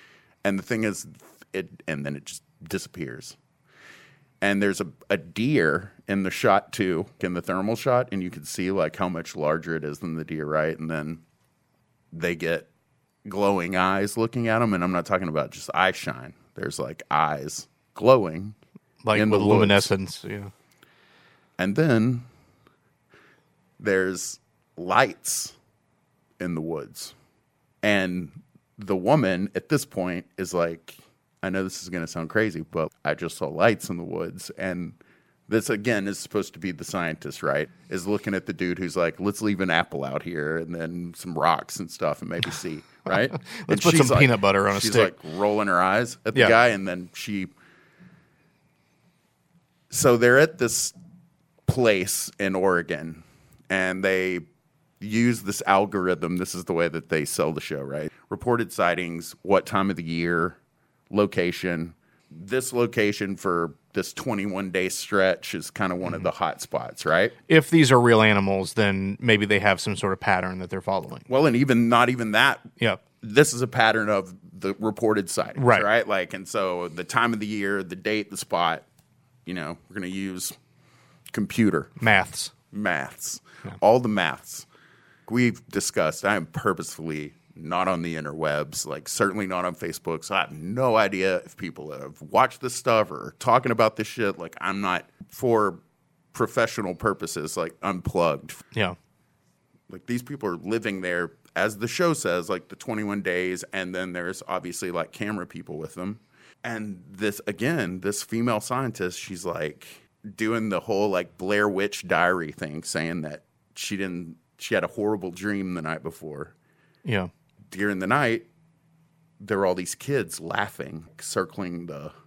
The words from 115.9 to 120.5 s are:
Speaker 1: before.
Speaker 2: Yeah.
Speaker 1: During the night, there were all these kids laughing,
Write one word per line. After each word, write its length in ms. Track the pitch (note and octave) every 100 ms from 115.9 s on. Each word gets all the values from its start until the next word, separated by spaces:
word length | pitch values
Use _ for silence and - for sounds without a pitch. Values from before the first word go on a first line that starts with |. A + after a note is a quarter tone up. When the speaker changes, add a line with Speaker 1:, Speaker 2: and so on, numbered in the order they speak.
| D#2+
Speaker 1:
before. 540 | E2 - D#2 C#2+ D2 _ _ _ _ _ E3
Speaker 2:
Yeah. 220 | G#2 F2+ - _ _ -
Speaker 1:
During 280 | F#2 G#2 F#2+
the 80 | F#2+
night, 380 | C3+ B2+ A2+ - _ _ _ _ _ _ _ _ -
there 180 | G2+ G2+
were 80 | F#2+
all 80 |
these 220 | F#2 F2+ -
kids 440 | - C#3 F2+ -
laughing, 680 | E2